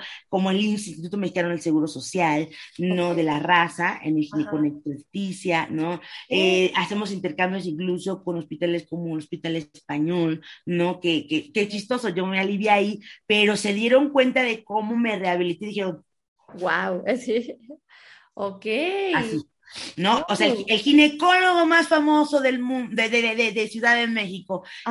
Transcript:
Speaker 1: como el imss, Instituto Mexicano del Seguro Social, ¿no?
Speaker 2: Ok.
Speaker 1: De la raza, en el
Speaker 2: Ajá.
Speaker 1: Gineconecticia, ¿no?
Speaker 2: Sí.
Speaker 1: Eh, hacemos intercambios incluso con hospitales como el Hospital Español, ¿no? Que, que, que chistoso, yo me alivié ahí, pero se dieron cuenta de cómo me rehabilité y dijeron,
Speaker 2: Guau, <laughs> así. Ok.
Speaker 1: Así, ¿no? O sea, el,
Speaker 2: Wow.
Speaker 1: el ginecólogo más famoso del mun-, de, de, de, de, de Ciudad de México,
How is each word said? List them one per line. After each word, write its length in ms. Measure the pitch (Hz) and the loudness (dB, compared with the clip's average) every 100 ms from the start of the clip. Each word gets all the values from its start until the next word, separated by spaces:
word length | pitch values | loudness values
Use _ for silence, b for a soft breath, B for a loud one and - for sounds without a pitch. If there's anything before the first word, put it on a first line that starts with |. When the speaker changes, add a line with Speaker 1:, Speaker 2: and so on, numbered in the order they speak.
| B B _ | B B _
Speaker 1:
como 200 | 196 190 | -2 0
el 120 | 190 | 0
imss, 260 | 214 208 196 | 0 -2 -6
Instituto 300 | 156 170 202 | -12 -8 -6
Mexicano 320 | 185 185 175 | -4 -2 -2
del 100 | 170 | -2
Seguro 260 | 170 156 156 | 0 0 0
Social, 600 | 131 - 185 165 151 156 B B - | -6 -6 0 0 0 -2 B B -6
¿no? 340 | 180 180 175 | -2 0 0
Speaker 2:
Ok. 60 | 170 | 0
Speaker 1:
De 60 | |
la 160 | 160 147 | 0 -2
raza, 600 | 165 175 170 - 175 - | 2 2 2 -2 -4 -2
en 160 | 156 156 | -2 -2
el 60 | 147 | -2
Speaker 2:
Ajá. 0 | 156 | -4
Speaker 1:
Gineconecticia, 1300 | 143 156 147 - 147 139 - 196 196 185 180 165 - | -2 -2 -2 -4 -10 -10 -10 -6 -6 -4 -2 -2 -2
¿no? 300 | 156 165 175 B B B | -4 -4 -6 B B B
Speaker 2:
Sí. 60 | 190 | 2
Speaker 1:
Eh, 340 | 185 185 185 190 | 4 4 2 0
hacemos 340 | 185 208 202 | -2 -4 -4
intercambios 540 | 190 180 151 185 190 175 | -6 -6 -2 -2 -2 -6
incluso 580 | 151 185 180 190 190 | -4 -4 -4 -4 -6
con 140 | - 170 | -6 -6
hospitales 500 | 160 156 175 170 165 | -8 -4 -2 -2 -6
como 240 | 170 165 | -8 -6
el 60 | 156 | -8
Hospital 380 | 151 156 165 165 | -8 -10 -6 -6
Español, 840 | 151 - - 147 160 180 165 160 B B - | -8 -16 -8 -4 0 0 0 -2 B B -4
¿no? 360 | 175 175 175 | -2 0 0
Que, 260 | 175 156 - | -2 -2 -2
que, 240 | 156 151 | -4 -4
que 160 | 220 202 | -4 -2
chistoso, 400 | 202 - 247 226 | -4 -4 -4 -2
yo 160 | 175 185 | -2 -2
me 140 | 190 | -2
alivié 300 | 190 202 214 | -2 0 2
ahí, 300 | 202 202 208 B B - | 2 2 -4 B B 0
pero 300 | 208 208 202 | 4 4 2
se 160 | 208 | 0
dieron 360 | 202 226 262 285 | 0 4 4 6
cuenta 300 | 277 254 262 | 4 4 2
de 220 | 247 220 | 0 -4
cómo 320 | - 214 214 233 | -4 -4 -2 0
me 220 | 233 202 | 0 0
rehabilité 460 | 185 180 180 170 208 | 0 0 0 -4 -6
y 20 | |
dijeron, 340 | 202 185 156 _ _ _ _ _ 175 | -4 -4 -6 _ _ _ _ _ -6
Speaker 2:
Guau, 480 | 180 170 190 180 190 | -2 0 -2 -4 -2
<laughs> 20 | |
así. 500 | 254 247 226 233 - 226 302 _ B B B B - | -4 -2 -2 -4 -12 -18 -20 _ B B B B -8
Ok. 300 | 196 190 220 226 349 392 381 | -8 -8 -4 -2 -2 -2 -2
Speaker 1:
Así, 320 | - 226 - - _ B B B - | -2 -2 -4 -8 _ B B B -2
¿no? 280 | 190 240 311 | 2 2 0
O 60 | 202 | 2
sea, 120 | 302 | 2
el, 80 | 220 | 2
Speaker 2:
Wow. 100 | 208 | 0
Speaker 1:
el 120 | 214 | 0
ginecólogo 840 | 285 294 302 294 349 370 370 349 330 | 6 8 8 6 4 6 6 4 6
más 220 | 339 330 | 4 6
famoso 540 | 311 294 302 294 294 | 4 6 4 4 2
del 180 | 262 247 | 2 0
mun-, 360 | 247 262 233 214 | -2 -4 -2 -2
de, 140 | 226 | 0
de, 120 | 233 | 2
de, 140 | 233 220 | 2 0
de, 160 | 226 | 0
de 160 | 214 214 | 0 -4
Ciudad 280 | 226 233 240 | 0 2 4
de 120 | 233 | 2
México, 580 | 226 196 190 - 185 B B - | -2 -4 -8 -8 -8 B B -4